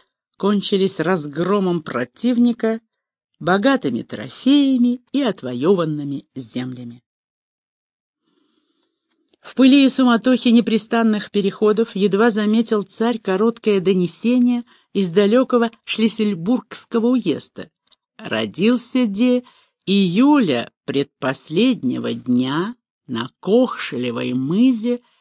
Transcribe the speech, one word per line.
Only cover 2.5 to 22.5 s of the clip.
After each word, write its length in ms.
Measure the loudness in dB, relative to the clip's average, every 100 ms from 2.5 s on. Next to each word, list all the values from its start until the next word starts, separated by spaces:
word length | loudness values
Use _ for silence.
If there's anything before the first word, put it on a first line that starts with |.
| 2 -4 -4 _ _ _ _ _ -8
богатыми 640 | 0 2 2 0 -2 -6
трофеями 960 | -8 -12 -12 -4 2 2 4 2 0 -2 _
и 100 | -2
отвоеванными 1040 | -2 -4 -8 -2 2 2 0 -4 -6 -10 -12
землями. 680 | -14 -10 -8 -8 -10 -16 -18 _ _ _ _ _ _ _ _ _ _ _ _ _ _ _ _ _ _ _ _ _ _ _ _
В 140 | -14
пыли 300 | 4 6 6
и 40 | 4
суматохе 600 | 4 2 2 2 2 4
непрестанных 800 | 4 4 -2 0 0 0 0 -2
переходов 640 | -2 -2 0 0 2 0
едва 380 | 0 0 2 2
заметил 500 | 2 0 0 0 -2
царь 380 | -4 -4 -4 -2
короткое 580 | -4 0 0 0 0 0
донесение 840 | 2 0 0 -2 0 2 2 0 -6 _ _
из 160 | -4 0
далекого 600 | 2 4 4 2 0 0 -4
Шлиссельбургского 1200 | -12 -2 -2 0 -2 -2 -2 -4 -4 -14 -4 0 2
уезда, 640 | 0 0 -4 -6 -14 -18 _ _ _ _ _
Родился 840 | -8 -6 -6 0 0 0 -2 -2 -2
де 380 | 0 2 0 -2 _ _ _ -2
июля 880 | 2 2 2 4 4 2 -2 -4 _
предпоследнего 1300 | -6 -4 -4 -6 -6 -6 -4 0 0 0 -4 -4 -6
дня 600 | -8 -2 -2 0